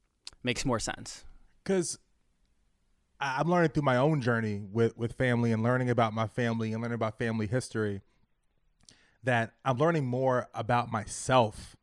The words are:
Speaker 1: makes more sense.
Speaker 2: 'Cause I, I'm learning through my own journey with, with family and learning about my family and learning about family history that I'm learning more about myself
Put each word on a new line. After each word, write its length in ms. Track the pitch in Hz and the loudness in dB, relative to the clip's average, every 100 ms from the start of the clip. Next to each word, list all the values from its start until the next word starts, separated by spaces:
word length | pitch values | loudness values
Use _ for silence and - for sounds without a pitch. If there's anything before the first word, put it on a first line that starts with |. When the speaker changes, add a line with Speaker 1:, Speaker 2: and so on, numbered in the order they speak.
| _ _ - - | _ _ -20 -8
Speaker 1:
makes 220 | 127 120 | -4 -2
more 160 | 139 113 | 0 0
sense. 440 | - - - - - - - _ | -2 -8 -10 -16 -18 -20 -20 _
Speaker 2:
'Cause 360 | - 190 175 - _ _ _ _ _ _ _ _ _ _ _ - | -2 0 -2 -6 _ _ _ _ _ _ _ _ _ _ _ -8
I, 160 | 139 131 | -4 -2
I'm 100 | 156 | 2
learning 220 | 175 165 | 4 2
through 140 | 160 | 2
my 120 | 143 123 | 2 4
own 240 | 143 156 | 4 2
journey 440 | 120 117 110 101 104 | 2 0 0 -4 -4
with, 280 | 110 113 - | 2 2 0
with 140 | 117 | -6
family 400 | - 127 120 117 | 0 0 2 2
and 100 | 110 | 2
learning 280 | 113 127 123 | 2 2 2
about 220 | 120 113 | 2 2
my 140 | 110 110 | 0 -4
family 460 | - 117 113 110 | -2 -2 0 -2
and 100 | 113 | -4
learning 140 | 117 117 | -4 -4
about 220 | 110 - | -4 -2
family 280 | 120 113 107 | -2 -2 0
history 560 | 127 - 113 104 98 - _ _ _ _ _ _ _ _ - _ _ | -2 -2 -2 -2 -4 -10 _ _ _ _ _ _ _ _ -20 _ _
that 300 | 123 117 113 _ | 0 0 0 _
I'm 120 | 135 123 | -2 2
learning 300 | 160 165 127 | 2 2 0
more 420 | 123 131 127 107 | 0 2 0 -2
about 380 | - 110 120 120 | -6 0 0 0
myself 840 | 113 95 - - 131 107 - - - | -4 -6 -8 2 4 4 0 -16 -20